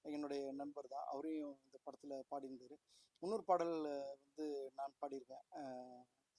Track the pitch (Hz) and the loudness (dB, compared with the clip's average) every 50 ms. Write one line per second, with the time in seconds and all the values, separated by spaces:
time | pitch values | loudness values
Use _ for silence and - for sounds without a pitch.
0 | - 151 147 147 147 143 143 139 139 135 135 139 143 147 143 143 139 - 135 143 | -2 -2 0 0 2 2 2 2 2 2 0 0 -4 -4 -4 -6 -8 -4 -6 -4
1 | - - 143 135 147 160 160 156 147 143 139 135 135 _ - 131 _ 143 131 - | -2 -2 -2 0 2 2 2 2 0 -2 -6 -10 _ _ -20 -10 _ -10 -10 -8
2 | - 143 139 135 131 _ 143 143 135 131 135 120 123 123 147 - _ _ - - | -6 -4 -4 -4 -4 _ -4 -4 -4 -4 -8 -10 -12 -16 -18 -18 _ _ -20 -20
3 | - _ _ _ 165 185 220 214 165 - 185 175 170 170 165 160 151 147 143 139 | -20 _ _ _ 0 0 0 2 8 8 8 8 8 4 4 4 2 2 0 0
4 | 139 139 139 - - _ _ 156 156 151 147 139 135 135 131 - 139 139 - _ | -2 -4 -6 -10 -14 _ _ -2 -2 0 0 -2 -2 -4 _ -4 -4 -4 -2 _
5 | 143 143 139 135 123 - 131 - - _ - 165 143 131 127 127 127 127 123 123 | -4 -2 -2 -4 -6 -8 -14 -16 -14 _ -10 -8 -6 -6 -6 -6 -8 -10 -14 -16
6 | 123 _ _ _ _ _ _ | -18 _ _ _ _ _ _